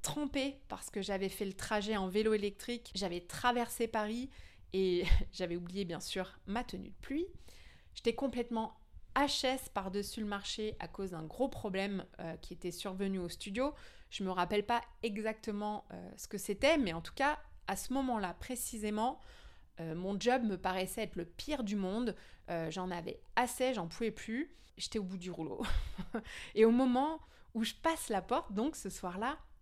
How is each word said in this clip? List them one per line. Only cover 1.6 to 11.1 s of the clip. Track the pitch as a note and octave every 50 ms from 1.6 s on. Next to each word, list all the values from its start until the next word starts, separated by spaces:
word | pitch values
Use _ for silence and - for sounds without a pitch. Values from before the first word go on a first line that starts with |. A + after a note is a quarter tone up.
| - - A3 G#3 G3 G#3+ A3
en | G3+ F#3+ F#3
vélo | F3+ G#3+ G#3+ A3 A3
électrique, | G#3 G3 G#3 G3 - - - A#3+ A#3+ - - -
j'avais | F#3 G3 F3+ F3 F3
traversé | F3 - - - - B3 A#3+ B3 A#3 A#3 - - A#3
Paris, | A3+ - A3 G#3+ G#3 A3 A#3+ B3+ C4+ - - - - - - - - -
et | F#3+ F#3+ F#3 F3+ F3 F3+ E3+ - -
<laughs> | F#3+ -
j'avais | - - F#3 E3+ E3+
oublié, | F3 F3 F3 F3+ G3+ G3
bien | E3 E3 F3+
sûr, | F#3 - - F#3+ F#3 F3+ - - -
ma | - G3 A#3 B3
tenue | - - F#3 F#3+ -
de | - -
pluie. | - - C#4 D#4 F4+ G4 - - - - - - - - - - - - -
J'étais | - - A#3 A3+
complètement | - C#4 C4 A#3 B3 A#3 - A#3 A3 A3 - - - - _ - - - - -
H | C4+ C#4+ C#4+ C#4+ - -
S | B3+ C4 C4 - -
par-dessus | - G3+ F#3 F#3+ F#3 G3+ G3+ - - A3+
le | G#3+
marché | G#3 G#3 G3+ G3 - - - G#3+ G#3+ - -
à | -
cause | E3 - - G3 F#3